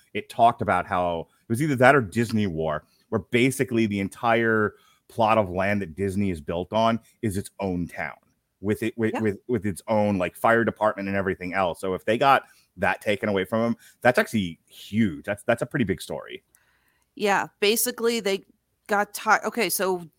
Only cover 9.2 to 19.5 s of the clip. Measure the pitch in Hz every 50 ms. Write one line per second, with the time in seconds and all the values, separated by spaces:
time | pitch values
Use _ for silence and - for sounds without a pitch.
9.2 | 110 107 98 - _ - 123 107 90 104 92 - - - 113 107 104 104 101 92
10.2 | 90 87 - - - 117 117 117 113 107 - - 104 107 - 98 98 98 98 98
11.2 | 92 95 90 - 90 90 85 98 95 85 80 - - 95 92 87 - - 110 123
12.2 | 139 139 135 - - - _ _ _ _ _ 87 95 92 95 - - 110 101 -
13.2 | - 107 101 95 92 - 113 113 117 117 113 - - - _ _ - 123 127 -
14.2 | 220 - - 110 95 85 82 - _ _ - - - - 98 110 113 95 76 71
15.2 | - 101 104 - - - - - 147 - - 147 117 90 92 - - - 80 64
16.2 | 50 53 60 - _ _ _ _ _ _ _ _ _ _ _ _ _ _ - -
17.2 | 208 202 196 160 - 160 _ - 208 202 226 233 - 247 - - 226 233 240 226
18.2 | 185 202 196 190 - _ _ _ _ _ _ _ _ - 214 202 208 - - -
19.2 | - 220 196 - - 220